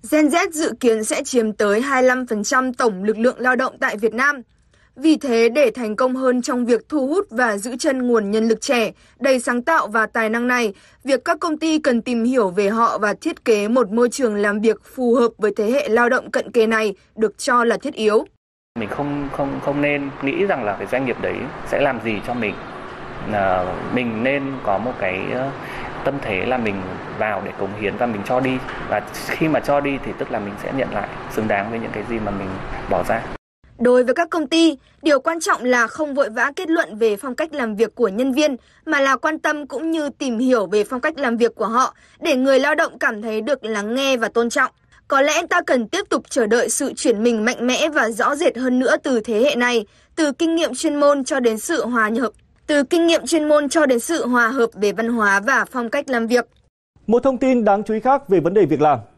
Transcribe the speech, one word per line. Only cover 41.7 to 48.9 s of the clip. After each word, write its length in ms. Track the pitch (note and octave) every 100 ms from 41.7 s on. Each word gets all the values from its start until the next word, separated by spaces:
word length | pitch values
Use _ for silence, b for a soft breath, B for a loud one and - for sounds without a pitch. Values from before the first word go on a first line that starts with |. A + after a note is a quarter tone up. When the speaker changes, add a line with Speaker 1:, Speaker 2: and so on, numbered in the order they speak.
| A#3 B3+ b b b
Speaker 1:
để 160 | E4 C4
người 240 | C4 C4
lao 160 | C#4+ D#4
động 240 | D#4 -
cảm 220 | D4 G#3+
thấy 200 | A3+ A3
được 240 | A3 C4+ G#3+
lắng 300 | A3 G#3 B3
nghe 220 | C4+ B3+
và 100 | A3
tôn 220 | A#3 A#3
trọng. 220 | C#4+ B3+ b b b _
Có 140 | C4+
lẽ 200 | C#4+ D4+ F4
ta 120 | F4+
cần 260 | E4 C4+ G#3+
tiếp 160 | F4+ G4+
tục 140 | C#4+ -
chờ 180 | C#4+ G#3+
đợi 220 | A#3+ A#3
sự 240 | - C4+ G#3
chuyển 280 | D4 G#3
mình 220 | A#3 A3+ A3
mạnh 220 | A3+ A#3+
mẽ 220 | B3 D#4
và 200 | D4 A3+
rõ 260 | A3 A#3 C#4+
rệt 220 | E4+ A#3
hơn 220 | B3+ B3
nữa 160 | C4